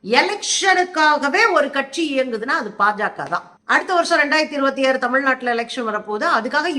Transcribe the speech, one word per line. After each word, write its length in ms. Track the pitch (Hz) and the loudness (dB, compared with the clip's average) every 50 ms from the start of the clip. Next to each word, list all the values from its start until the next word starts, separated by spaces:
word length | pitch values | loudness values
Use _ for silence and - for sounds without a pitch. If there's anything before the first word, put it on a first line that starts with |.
| - 190 226 | -2 2 2
எலெக்ஷனுக்காகவே 1300 | 269 320 381 415 403 - - - - - 392 370 359 359 359 359 320 311 302 302 294 269 285 269 392 453 440 359 | 2 2 2 -2 -6 -4 -4 -4 0 2 4 4 4 2 0 2 2 4 4 4 2 0 0 2 4 4 4 4
ஒரு 180 | 311 285 269 | 2 2 2
கட்சி 320 | - 269 269 269 - 339 330 | -2 -4 -4 -4 -4 -4 -4
இயங்குதுன்னா 500 | 302 277 262 262 262 226 214 214 262 302 330 254 | -2 0 -2 -2 -2 -4 -6 -4 -2 -2 -2 -4
அது 100 | 208 202 - | -6 -2 0
பாஜக 500 | 202 208 208 202 208 185 - - 147 - 165 | 0 0 2 0 -4 -6 -4 -8 -8 -6 -6
தான். 120 | - - - - _ _ | -6 -6 -10 -20 _ _
அடுத்த 260 | - 247 302 359 370 370 339 | 0 0 0 0 2 0 0
வருஷம் 240 | 330 339 339 311 294 | 2 2 2 2 2
ரெண்டாயிரத்தி 360 | 285 302 311 311 302 302 285 | 2 2 0 0 -2 -2 0
இருபத்தி 300 | 269 269 - 269 269 254 | 0 0 0 2 0 0
ஆறு 160 | 262 262 262 | 2 0 0
தமிழ்நாட்டுல 480 | 240 254 269 277 269 254 262 247 247 240 | 0 0 0 2 2 0 0 -2 -4 -2
எலெக்ஷன் 320 | 233 233 233 - 262 240 220 | -2 -4 -6 -6 -6 -6 -4
வரப்போகுது. 380 | 208 208 208 208 208 214 285 339 320 | -4 -6 -6 -6 -6 -2 0 0 0
அதுக்காக 420 | 233 214 254 269 294 302 359 320 | 0 0 0 -2 -2 0 0 -2